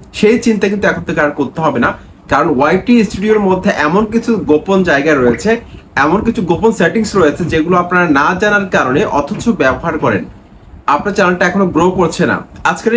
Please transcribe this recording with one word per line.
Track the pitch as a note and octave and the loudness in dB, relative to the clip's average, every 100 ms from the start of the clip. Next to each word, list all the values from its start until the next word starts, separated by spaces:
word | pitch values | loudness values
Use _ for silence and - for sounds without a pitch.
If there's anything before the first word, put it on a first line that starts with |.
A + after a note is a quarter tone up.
| - - | -16 0
সেই | G#3+ A#3 A#3 | 2 2 2
চিন্তা | G#3 G3 | 0 -2
কিন্তু | G3+ G3 | 0 -2
এখন | E3+ E3+ | -2 -4
থেকে | D#3+ | -2
আর | D3 D3 | -2 -2
করতে | B2+ - | -6 -2
হবে | D#3+ B2+ | -2 0
না। | C#3+ G3+ - - - | -2 -4 -12 -20 -2
কারণ | C#3 E3 C3 | 0 2 2
ওয়াইটি | D3 F#3 F#3 A#3+ G3+ | 2 2 4 2 2
স্টুডিওর | - G#3 G#3+ F#3+ | 0 0 2 2
মধ্যে | F#3 F#3+ - D3+ | 0 0 0 0
এমন | F#3+ G#3+ | 0 0
কিছু | A3+ A#3 G#3+ D3 | -2 -2 -2 2
গোপন | D3+ F#3 G3 E3+ | 0 2 0 2
জায়গা | C#3+ D3+ | 2 2
রয়েছে, | C#3+ B2 - G#3 A#3 - - - - | 2 2 0 0 -2 -4 -20 -8 -2
এমন | C#3+ F#3+ A3+ | 0 0 0
কিছু | A3+ E3+ | -2 -2
গোপন | E3 A3 A3 | 0 0 2
সেটিংস | E3 G3 G#3 G3 | 0 0 -2 2
রয়েছে, | D#3 D3+ D#3+ | 2 0 -2
যেগুলো | D#3+ D#3+ F3+ | -2 0 0
আপনারা | F3 F3+ F3 C#3 | 0 0 2 2
না | D#3 F3+ | 0 0
জানার | G#3 G#3 F#3+ F3+ | 0 0 0 0
কারণে | C3 C#3 G#3 - | 0 0 0 -2
অথচ | - G#3+ A#3 F3+ | -4 -4 -2 0
ব্যবহার | C3+ C3 E3+ D#3 | 0 0 -4 -2
করেন, | C#3 G2 D#2 - - - - - - | -2 -2 -4 -16 -20 -20 -20 -8 -2
আপনার | C#3+ G#3 G3 | -2 0 0
চ্যানেলটা | F3+ F3+ F3 | 0 2 0
এখনো | G3 F#3+ | 0 0
গ্রো | D3+ F3+ F#3 | 2 2 2
করছে | E3 - C#3+ | 0 0 -2
না। | F2+ - - D3+ | -2 -6 -6 -4
আজকের | F3+ A#3 | -2 0